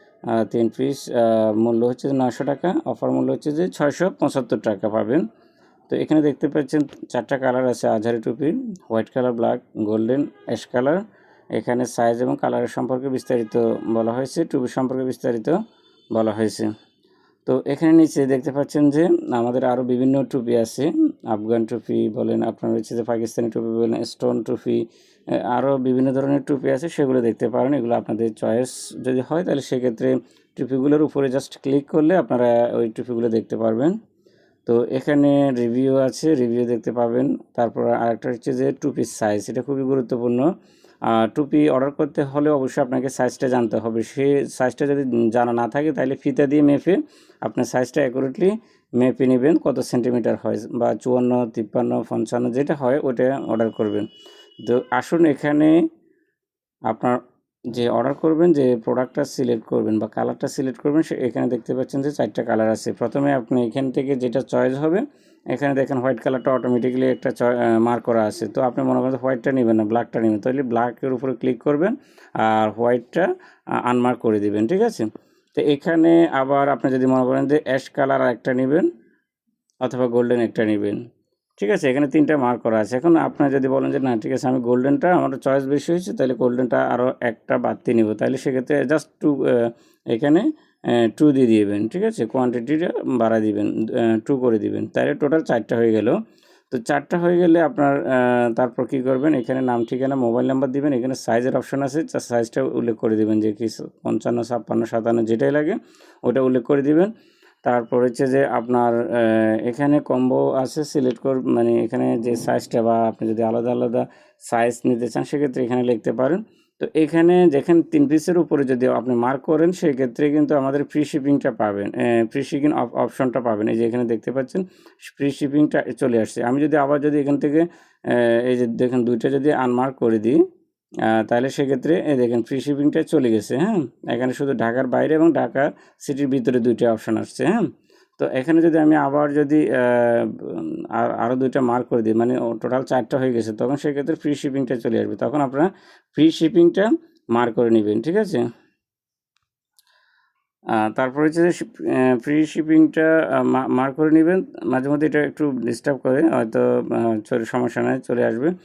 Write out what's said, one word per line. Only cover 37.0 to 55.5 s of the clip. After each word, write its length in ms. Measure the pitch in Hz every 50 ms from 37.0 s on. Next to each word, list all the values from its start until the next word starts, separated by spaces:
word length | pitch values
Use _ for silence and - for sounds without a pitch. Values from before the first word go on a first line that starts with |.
| 120 117 117 123 131 147 - - - _ _
তারপর 320 | - 117 113 - 120 120
আরেকটা 420 | 120 117 117 117 117 113 110 - 131
হচ্ছে 240 | 123 117 - - 131
যে 180 | 123 135 139
টুপির 340 | 131 - - 143 120 - 123
সাইজ, 400 | 120 - - 113 107 104 104 101 -
এটা 120 | 113 127
খুবই 220 | 123 - 139 135 135
গুরুত্বপূর্ণ। 680 | 131 139 135 123 113 135 117 120 123 120 123 135 160 - - _ _ _ _ _ _ _ _
আহ, 260 | 120 117 113 113 113 113 -
টুপি 340 | - 147 139 151 151 151 151
অর্ডার 220 | 139 127 135 143
করতে 320 | 143 - 156 143 - - 147
হলে 260 | 135 135 147 147 151
অবশ্যই 320 | 151 139 131 123 - 151
আপনাকে 280 | 139 123 131 131 123 135
সাইজটা 380 | - - 127 123 120 - 139
জানতে 300 | 127 127 123 120 107 -
হবে। 260 | 110 107 117 113 113 107
সে 420 | - - 135 139 139 143 139 135
সাইজটা 420 | - - - 131 127 120 - 151
যদি 420 | 143 143 139 139 127 117 117 117 113
জানা 240 | 113 120 120 120 120
না 140 | 120 117
থাকে, 240 | 110 110 143 151 156
তাহলে 240 | 139 - 135 131 135
ফিতা 300 | - - 143 127 - 147
দিয়ে 160 | 131 139 151
মেপে 360 | 147 143 143 131 - 165 185 294 311 - _ - - _ _ _
আপনার 240 | - 117 110 127 127
সাইজটা 360 | - - 127 127 - - 156
অ্যাকুরেটলি 560 | 143 127 120 131 131 135 131 - 175 190 214 220 - _ _ _ _ _ -
মেপে 340 | 120 123 127 123 - 131
নেবেন, 300 | 127 127 123 123 147 -
কত 220 | 302 - 151 127 127
সেন্টিমিটার 560 | 120 - - 123 113 123 123 123 117 120 110 107 -
হয়, 140 | 110 110 107 113 113
বা 240 | - 117 120 120 117
চুয়ান্ন, 540 | 110 - 127 123 123 123 123 123 123 123 113
তিপ্পান্ন, 540 | - 120 110 107 - 123 123 120 123 123 123 -
পঞ্চান্ন 420 | 120 113 113 - 123 120 123 123
যেটা 240 | 117 131 143 143 165
হয়, 240 | 143 139 123 135 151
ওটা 380 | - 135 123 117 127 131 135
অর্ডার 340 | 139 - - 113 113 117 110
করবেন। 340 | - - 113 104 104 104 101 - - - - - - - - _ _ - 107
তো 140 | 113 120 127 127 -
আসুন, 340 | 127 123 - - 175 165 170
এখানে 600 | 156 135 - - 147